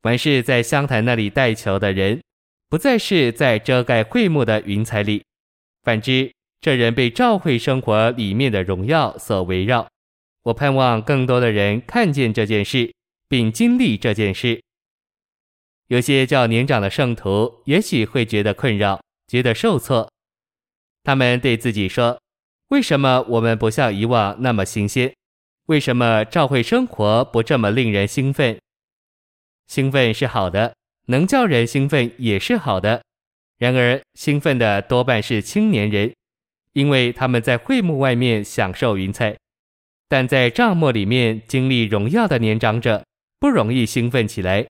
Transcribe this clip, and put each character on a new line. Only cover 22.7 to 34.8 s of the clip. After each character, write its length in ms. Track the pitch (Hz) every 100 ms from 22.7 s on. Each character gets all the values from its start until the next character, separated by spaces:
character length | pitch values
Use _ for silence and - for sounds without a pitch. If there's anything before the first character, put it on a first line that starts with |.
：“为 120 | 277
什 160 | 233 139
么 260 | 135 127 113
我 120 | 117
们 160 | 113 113
不 140 | 113
像 240 | 110 127
以 100 | 98
往 320 | 113 120 101 104
那 120 | 127
么 120 | 110
新 240 | 95 - 101
鲜？ 240 | 135 127 - _ _ _ _ -
为 120 | 156
什 180 | 135 123
么 280 | 120 113
教 220 | 110 170 139
会 160 | 135
生 220 | 117 240 254
活 380 | - 104 113
不 180 | 131 117
这 140 | 113 139
么 120 | 104
令 200 | 117 120
人 140 | 101 101
兴 260 | - 135
奋？” 260 | 139 131 107 _ _ _ _ _ _ _ _ _ _ _
兴 220 | - 135
奋 240 | 135 120
是 120 | 110 127
好 220 | 117 92
的， 240 | 95 117 - _ _ -
能 200 | 127 185
叫 180 | 277
人 220 | 233 127 117
兴 220 | 139 139
奋 240 | 147 120 -
也 200 | 120 98
是 180 | - 240
好 240 | 139 95
的。 220 | 98 120 _ _ _ _ _ _
然 160 | 120
而， 260 | 127 120 135 -
兴 260 | - - 147
奋 180 | 156 127
的 240 | 113 101